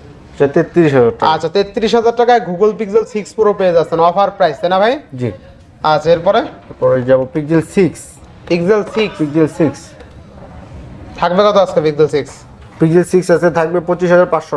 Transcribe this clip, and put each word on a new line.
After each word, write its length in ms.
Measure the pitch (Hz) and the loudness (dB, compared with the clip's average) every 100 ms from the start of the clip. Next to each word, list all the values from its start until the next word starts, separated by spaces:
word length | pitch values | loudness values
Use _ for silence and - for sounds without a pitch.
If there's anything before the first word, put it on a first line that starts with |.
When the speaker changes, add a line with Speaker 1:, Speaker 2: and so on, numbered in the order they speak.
| - - - | -20 -20 -20
Speaker 1:
আচ্ছা, 140 | - 143 170 | -2 0 0
তেত্রিশ 340 | 160 175 160 135 | 0 2 2 4
হাজার 160 | 120 113 | 2 2
টাকা। 100 | 156 | 0
Speaker 2:
আচ্ছা, 140 | 160 160 196 | 0 -2 -2
তেত্রিশ 360 | 202 233 214 233 | -2 -2 0 2
হাজার 160 | 226 233 | 0 2
টাকায় 200 | 240 240 175 | 2 2 0
Google 240 | 175 214 196 | 0 0 0
Pixel 260 | 208 214 214 | -2 -2 -2
সিক্স 160 | 214 190 - | -6 -8 -2
Pro 140 | 208 196 | 0 2
পেয়ে 120 | 190 170 | 2 2
যাচ্ছেন, 220 | 151 165 170 | 0 0 2
অফার 200 | 175 196 190 | 2 -2 0
প্রাইস, 180 | 175 151 | -2 0
তাই 100 | 175 | -2
না 40 | 185 | 2
ভাই? 120 | 214 285 - 127 | 0 -2 -8 -8
Speaker 1:
জি। 100 | 120 - - - - - 156 | -8 -8 -16 -20 -20 -6 0
Speaker 2:
আচ্ছা, 160 | 151 156 170 | 0 2 2
এরপরে? 240 | 170 208 294 - - | 2 0 -2 -10 -20
Speaker 1:
এরপরে 260 | - 127 131 123 | -4 0 0 2
যাব 120 | 131 131 | 0 0
Pixel 280 | 156 147 160 156 | -6 -2 -2 0
সিক্স। 260 | - 175 - - - - - - | 0 0 -2 -16 -20 -20 -20 -6
Speaker 2:
Pixel 340 | 170 170 214 202 | -2 0 0 -2
সিক্স? 200 | - 208 - | -4 -4 -4
Speaker 1:
Pixel 280 | 151 151 151 - | -4 0 0 0
সিক্স। 220 | 156 - - - - - - - - - - - - - - - | -2 -2 -14 -20 -20 -20 -20 -20 -20 -20 -20 -20 -18 -20 -18 -6
Speaker 2:
থাকবে 200 | 170 180 208 | -2 2 2
কত 100 | 196 | 2
আজকে 160 | 185 175 156 | 2 0 0
Pixel 220 | 147 151 | 0 0
সিক্স? 180 | 147 135 - - - - - | 0 -6 -12 -20 -20 -20 -2
Speaker 1:
Pixel 260 | 160 170 175 | 2 2 2
সিক্স 140 | 185 170 165 | 0 2 2
আছে, 120 | 170 165 | 2 0
থাকবে 200 | 160 175 165 | -2 -2 -4
পঁচিশ 220 | 175 180 | -2 2
হাজার 140 | 175 180 | 2 2
পাঁচশো 200 | 160 - | -2 -4